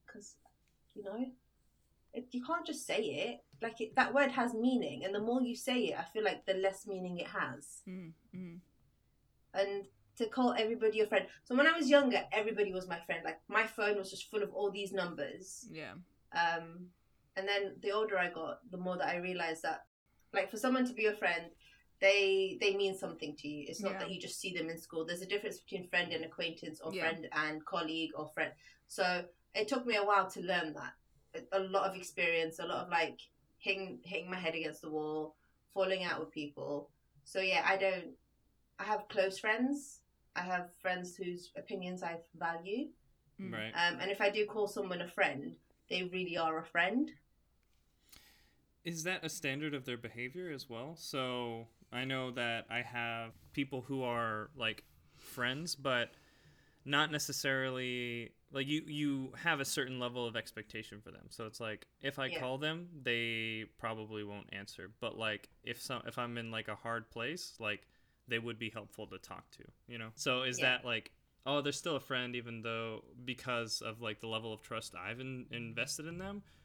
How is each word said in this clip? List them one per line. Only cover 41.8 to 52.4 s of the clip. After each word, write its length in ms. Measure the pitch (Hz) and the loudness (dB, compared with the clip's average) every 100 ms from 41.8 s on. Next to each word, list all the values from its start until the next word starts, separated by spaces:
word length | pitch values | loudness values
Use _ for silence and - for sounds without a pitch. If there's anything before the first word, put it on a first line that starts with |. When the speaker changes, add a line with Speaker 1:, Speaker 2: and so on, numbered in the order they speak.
| 180 180 | -4 -4
Speaker 1:
I 140 | 175 170 - 165 | -4 -6 -10 -4
value. 520 | 170 170 180 226 311 - _ _ _ - | -4 -2 -2 -2 -4 -8 _ _ _ -10
Speaker 2:
Mm. 100 | 190 | -6
Speaker 3:
Right. 180 | 113 110 | -4 -2
Speaker 1:
Um, 240 | - 226 - | 2 2 2
and 80 | 190 | -2
if 120 | 196 | 2
I 100 | 202 | 4
do 160 | 214 208 | 4 0
call 220 | 220 202 | 2 0
someone 320 | 214 190 175 | 0 -2 -4
a 80 | 175 | -2
friend, 480 | - 170 131 - - _ _ - | 2 2 2 -6 -10 _ _ -4
they 140 | 180 | -2
really 320 | 180 185 180 170 | -2 -2 -2 2
are 220 | 165 160 | 2 0
a 40 | |
friend. 460 | 165 170 180 240 311 - _ _ _ _ _ _ _ _ _ - - - _ _ _ _ | 0 2 4 4 0 -4 _ _ _ _ _ _ _ _ _ -20 -20 -20 _ _ _ _
Speaker 3:
Is 200 | 170 165 | -8 -4
that 200 | 165 185 | -2 -2
a 40 | 160 | -4
standard 460 | - 139 135 151 | -4 -2 0 -2
of 100 | 143 | -2
their 120 | 127 120 | -4 -6
behavior 520 | 117 117 123 165 180 | -6 -8 -8 -6 -6
as 160 | 139 - | -8 -8
well? 260 | 113 139 160 | -8 -8 -10
So 720 | - 139 127 123 120 113 113 _ - | -6 -2 0 0 -2 -6 -10 _ -8
I 120 | 120 | -4
know 260 | 131 131 127 | -2 -2 -2
that 340 | 123 | -2